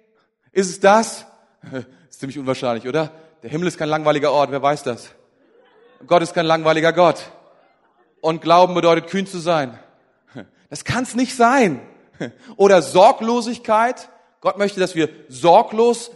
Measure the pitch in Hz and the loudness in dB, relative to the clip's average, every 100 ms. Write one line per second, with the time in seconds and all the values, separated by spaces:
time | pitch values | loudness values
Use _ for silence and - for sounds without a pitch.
0 | _ _ _ _ _ 185 185 170 196 214 | _ _ _ _ _ -4 -4 2 4 4
1 | 226 - - _ _ _ - 131 117 _ | 2 -8 -20 _ _ _ -16 -14 -14 _
2 | _ - 139 143 131 127 127 117 123 156 | _ -16 -14 -8 -6 -4 -4 -4 -4 -4
3 | 156 - _ _ 117 151 180 - 151 156 | -6 -10 _ _ -12 -6 -6 -4 -4 -2
4 | 151 147 143 147 139 135 139 151 131 113 | 0 0 2 0 0 -2 -2 -2 -6 -10
5 | - _ _ _ _ _ _ _ _ _ | -12 _ _ _ _ _ _ _ _ _
6 | 131 175 170 180 160 160 160 160 160 165 | 0 0 0 -2 0 0 0 0 0 2
7 | 175 - - - _ _ _ _ _ _ | 2 2 -8 -20 _ _ _ _ _ _
8 | _ _ 160 165 156 170 180 175 165 165 | _ _ -6 -4 2 4 4 2 2 2
9 | 160 196 190 180 165 165 131 113 _ _ | -2 -6 -6 -8 -4 -4 -4 -10 _ _
10 | _ _ _ 131 95 _ - 147 - 226 | _ _ _ -20 -20 _ -20 -14 -6 -6
11 | 254 226 262 - 233 269 208 131 - _ | -4 -4 -4 0 2 4 2 -2 -12 _
12 | _ - - - - - 196 185 139 180 | _ -14 -14 -14 -12 2 4 4 4 4
13 | 220 254 226 240 226 240 - 214 240 254 | 4 4 -2 -4 -4 -8 -2 0 0 -4
14 | - _ _ _ 185 190 202 196 180 160 | -16 _ _ _ -6 -2 -4 -2 -4 -2
15 | 151 - - 127 165 190 233 220 240 233 | -4 -6 -20 -2 4 4 4 0 0 0
16 | - | -6